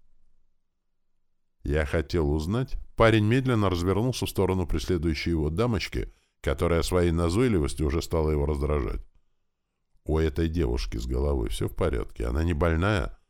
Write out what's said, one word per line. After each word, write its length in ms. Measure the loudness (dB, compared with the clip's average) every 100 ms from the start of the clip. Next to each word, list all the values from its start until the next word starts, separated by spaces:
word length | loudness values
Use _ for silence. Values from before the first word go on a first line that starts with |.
| -20 -20 -20 -20 _ _ _ _ _ _ _ _ _ _ _ _
«Я 220 | -2 -2 0
хотел 460 | -2 -2 0 0
узнать». 460 | 0 -2 -4 -4 -6 -4 2
Парень 300 | 4 6 4
медленно 440 | 2 2 2 2
развернулся 580 | 2 0 0 0 -2 -4
в 20 |
сторону 380 | 0 0 0 0
преследующей 640 | -2 -2 0 0 -2 -2
его 180 | 0 0
дамочки, 640 | 0 0 -2 -4 -6 -8 -12 _ _
которая 420 | -4 0 2 2
своей 280 | 2 2 2
назойливостью 760 | 2 2 2 2 2 0 0 -2
уже 140 | -2
стала 260 | -2 0 2
его 160 | 0 0
раздражать. 560 | -2 -2 -2 -4 -6 -12 _ _ _ _ _ _ _ _ _ -2
«У 140 | 0
этой 300 | 0 0 0
девушки 480 | 0 0 -2 -4 -6
с 100 | -4
головой 420 | -2 0 0 -2
всё 180 | -4 -4
в 80 | -2
порядке? 520 | 0 -2 -4 -6 -4
Она 160 | 0
не 100 | 0
больная? 640 | 2 2 2 2 0 -2 -8